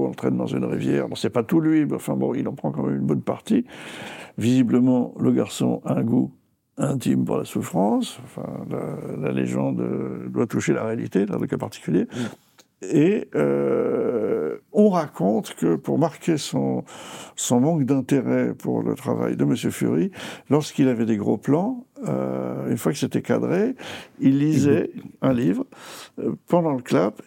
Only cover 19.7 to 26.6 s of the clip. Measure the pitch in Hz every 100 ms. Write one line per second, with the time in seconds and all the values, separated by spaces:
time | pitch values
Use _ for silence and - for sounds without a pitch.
19.7 | - 117 147 185 - - - - 147 143
20.7 | - 131 117 113 107 104 110 139 147 208
21.7 | 247 - - 202 131 131 131 127 135 139
22.7 | 123 - 151 - - - 120 120 175 240
23.7 | - - - - - - 139 151 147 143
24.7 | 143 - - - - 135 123 147 220 277
25.7 | - - - - - - - - 175